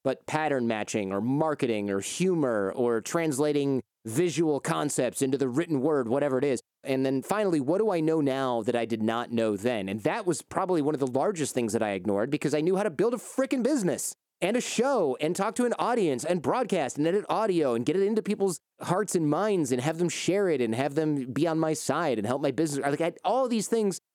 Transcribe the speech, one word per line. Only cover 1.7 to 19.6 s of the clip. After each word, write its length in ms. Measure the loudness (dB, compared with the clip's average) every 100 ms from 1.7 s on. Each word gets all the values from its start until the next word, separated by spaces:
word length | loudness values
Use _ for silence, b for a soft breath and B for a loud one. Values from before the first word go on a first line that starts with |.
| 0 0
or 120 | -2
humor 720 | -4 -2 0 2 2 2 0 0
or 240 | 2 0
translating 840 | -2 -2 -2 0 0 2 2 0 -4 _ -6
visual 540 | 0 0 2 2 0
concepts 600 | 0 -2 -2 0 -2 0
into 160 | 0 2
the 120 | 0
written 320 | 0 0 0
word, 280 | 2 2 2
whatever 300 | 0 2 2
it 60 |
is. 160 | 2 -2 -4 _
And 220 | -4 0
then 160 | 0 -2
finally, 400 | -2 -2 0 0
what 180 | 0 0
do 120 | 2
I 100 | 0
know 220 | 0 2
now 400 | 0 0 0 0
that 120 | 0
I 120 | 0 0
did 160 | -2
not 280 | 0 -2 -2
know 260 | 0 0 0
then? 340 | -2 -2 -4
And 120 | -2
that 200 | -2 -2
was 160 | -2 -4
probably 400 | -4 -4 0 0
one 140 | 0
of 60 | 0
the 60 | 0
largest 480 | 0 0 0 -2
things 200 | -2 0
that 80 | 0
I 80 | 0
ignored, 400 | -2 0 0 0
because 240 | -2 -2
I 80 | 0
knew 140 | 0 0
how 60 |
to 80 | -2
build 220 | 0 -2
a 60 | -2
frickin' 440 | -6 -4 -2 0
business 520 | 2 2 0 -2 -6 -10 _ -4
and 160 | -2 0
a 40 |
show 560 | -2 0 2 2 2 0
and 160 | -2 0
talk 180 | -2 0
to 100 | 0
an 80 | 0
audience 460 | 0 2 2 0
and 160 | 0 0
broadcast 560 | 0 0 0 0 -2 0
and 100 | 0
edit 200 | 0 0
audio 460 | 0 2 2 2
and 100 | 2
get 120 | 0 2
it 60 |
into 200 | 2 0
people's 360 | 0 0 0 -2 _ _
hearts 340 | -2 -2 0
and 140 | 0 2
minds 420 | 2 2 2